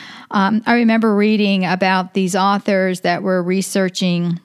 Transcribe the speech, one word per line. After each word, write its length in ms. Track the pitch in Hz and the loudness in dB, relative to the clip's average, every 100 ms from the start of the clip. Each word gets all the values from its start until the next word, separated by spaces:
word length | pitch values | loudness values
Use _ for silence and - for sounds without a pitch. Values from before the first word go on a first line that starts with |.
| - - - | -18 -20 -4
Um, 320 | 202 196 214 247 | 0 2 0 2
I 80 | |
remember 400 | 240 226 226 220 | 2 2 2 2
reading 500 | 202 214 214 202 196 | 2 2 2 2 0
about 500 | 180 185 190 190 180 | 0 0 0 0 -2
these 200 | 196 185 | -2 0
authors 640 | 190 196 202 214 196 190 180 | 0 0 0 0 0 0 -2
that 220 | - 175 | -2 -2
were 200 | 190 185 | -2 -2
researching, 1000 | 175 190 185 202 185 185 185 175 175 170 | 0 -2 -2 -2 -2 -2 -2 0 -2 -4